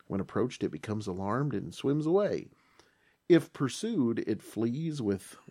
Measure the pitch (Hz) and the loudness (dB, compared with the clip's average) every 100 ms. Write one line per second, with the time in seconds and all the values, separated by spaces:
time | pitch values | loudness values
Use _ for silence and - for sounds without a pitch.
0 | - 95 92 104 123 - 98 76 - 107 | -6 -6 -2 0 0 0 -4 -4 -6 -4
1 | 107 92 98 120 143 104 87 - 135 147 | -4 -4 -2 0 0 -2 -6 -4 0 0
2 | 156 190 202 80 - - _ - _ _ | 2 2 2 -2 -6 -18 _ -20 _ _
3 | _ _ - 170 143 - 139 - 220 208 | _ _ 6 6 6 0 -2 0 -2 2
4 | 120 113 - 107 - 101 117 131 165 147 | 2 2 0 -4 -4 -2 -2 0 -4 -2
5 | 107 95 - - - | 0 -2 -4 -20 -14